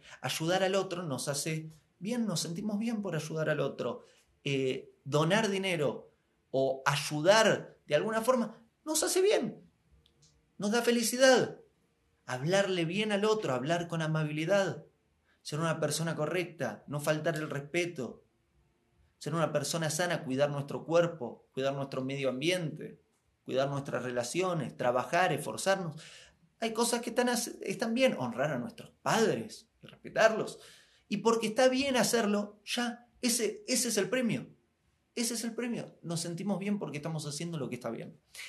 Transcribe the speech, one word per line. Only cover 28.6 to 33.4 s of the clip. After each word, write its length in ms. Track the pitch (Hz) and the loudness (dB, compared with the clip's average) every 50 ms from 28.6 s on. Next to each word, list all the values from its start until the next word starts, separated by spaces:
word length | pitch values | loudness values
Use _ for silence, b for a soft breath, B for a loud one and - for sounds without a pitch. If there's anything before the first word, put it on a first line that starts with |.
| 120 117 - - - - - _ - | -4 -6 -10 -14 -18 -20 -20 _ -2
padres 640 | 135 165 220 226 190 143 117 113 - - - - _ _ _ | 0 2 4 4 4 2 0 -4 -8 -12 -16 -20 _ _ _
y 60 | - | -20
respetarlos. 720 | - - - - - - 160 214 220 214 196 147 - - B B B B B B B B B B _ | -20 -20 -18 -16 -4 2 4 6 6 4 2 -2 -6 -8 B B B B B B B B B B _
Y 100 | 208 202 | -6 0
porque 280 | - 226 233 226 220 | 2 2 2 4 2
está 220 | 214 214 - 262 262 | 0 2 4 4 4
bien 280 | 254 262 285 277 254 | 4 4 0 2 2
hacerlo, 640 | 240 208 - - 233 220 208 208 202 202 - - - _ | 2 2 2 2 2 2 2 0 0 -2 -4 -10 -16 _
ya, 440 | - - 247 240 240 233 - - _ _ _ - | -6 -4 -4 -4 -4 -6 -8 -14 _ _ _ -2
ese, 400 | 247 233 - | 0 0 0